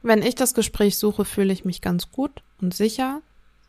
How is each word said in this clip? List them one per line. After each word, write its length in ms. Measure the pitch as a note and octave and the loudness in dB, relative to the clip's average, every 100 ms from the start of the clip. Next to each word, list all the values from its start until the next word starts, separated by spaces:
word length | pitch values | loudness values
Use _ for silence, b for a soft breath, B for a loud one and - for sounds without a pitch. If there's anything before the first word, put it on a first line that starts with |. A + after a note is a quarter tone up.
Wenn 200 | A#3 G#3+ | 4 4
ich 120 | A#3 | 4
das 200 | B3 B3 | 0 0
Gespräch 420 | - G#3+ - G3+ - | 0 0 2 2 2
suche, 280 | G#3 G#3 | 0 0
fühle 280 | G3 - G3 | -2 0 0
ich 120 | F#3 | 0
mich 160 | F#3 - | -4 -6
ganz 280 | F#3 F3 - | -2 -2 -4
gut 320 | - C#4 - _ - | -6 -6 -6 _ -6
und 140 | F3+ | -4
sicher, 460 | - A3 A3 C4 D4 - _ - _ | -2 -2 -2 -6 -6 -12 _ -20 _